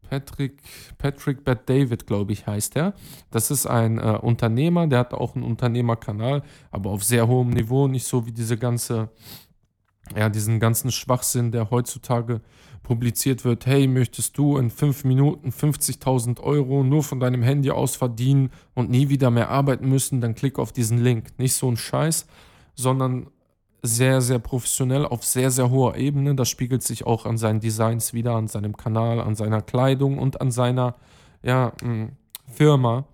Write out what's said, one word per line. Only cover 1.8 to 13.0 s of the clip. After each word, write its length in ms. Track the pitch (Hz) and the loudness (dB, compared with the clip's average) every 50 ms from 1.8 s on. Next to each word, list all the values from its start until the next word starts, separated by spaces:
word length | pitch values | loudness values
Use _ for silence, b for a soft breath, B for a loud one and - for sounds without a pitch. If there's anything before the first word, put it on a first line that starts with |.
| 139 123 117 104 - | 2 2 0 -6 -4
glaub 240 | - 110 101 101 98 | -2 -2 -2 0 -2
ich, 160 | 107 - - | -4 -4 -4
heißt 300 | - 101 101 - - - | -6 -4 -4 -4 -4 -2
er. 160 | 131 160 196 202 B B B B B B B | 0 -2 -2 -2 B B B B B B B
Das 200 | - 113 110 - | -2 -2 0 0
ist 160 | 147 131 - | -2 -2 -2
ein, 320 | - 127 117 113 110 113 113 | 0 2 2 2 2 0 0
äh, 200 | - 110 107 107 | 0 0 0 0
Unternehmer, 680 | - 117 117 - - 113 110 120 147 170 175 175 170 | 2 0 0 2 2 0 0 2 2 2 4 2 4
der 120 | 156 135 123 | 4 4 2
hat 160 | 123 - - | 2 0 -2
auch 200 | - 127 - - | -6 -6 -4 -4
einen 100 | 127 120 | -6 -4
Unternehmerkanal, 960 | 120 117 - - 123 117 120 120 117 117 113 - - 104 104 110 127 139 147 B B B B B B | -4 -4 -2 0 0 0 0 0 0 0 -2 -4 -8 -6 -4 -2 -2 -2 -2 B B B B B B
aber 200 | - 98 98 104 | -8 -6 -4 -4
auf 120 | 101 104 | -4 -4
sehr 260 | 101 - 123 117 117 117 | -2 2 2 4 4 4
hohem 200 | 127 127 123 120 | 4 2 2 2
Niveau, 400 | - - 117 107 127 135 139 135 | 0 0 0 0 2 2 2 2
nicht 180 | 131 127 - | 0 -2 -4
so 200 | - - 127 113 | -2 -2 -2 -4
wie 60 | 117 | -4
diese 260 | 113 113 117 110 120 110 | -8 -6 -4 -4 -4 -2
ganze, 500 | 127 123 120 117 - - 120 113 110 110 B B B B B B B B B _ _ _ _ _ _ _ _ _ _ - - | -2 -2 -2 -2 -4 -4 -2 -4 -4 -6 B B B B B B B B B _ _ _ _ _ _ _ _ _ _ -10 -4
ja, 140 | 107 107 110 | -2 -2 0
diesen 320 | 104 107 104 107 113 110 | 0 -2 -2 0 0 2
ganzen 300 | 113 113 117 - - 127 | 2 2 0 0 -2 -4
Schwachsinn, 600 | 113 - - - 127 123 - - - 127 120 117 | -6 -6 -2 -2 -2 0 0 -2 -2 -2 -2 0
der 200 | 113 117 110 101 | -2 -2 -2 0
heutzutage 720 | 123 123 120 - - 120 - - 127 117 117 113 120 113 B B B B B B B B | 0 -2 -2 -2 -8 -14 -4 -2 -2 -2 -2 -2 -6 -6 B B B B B B B B
publiziert 640 | - - 120 117 | -4 -4 -2 0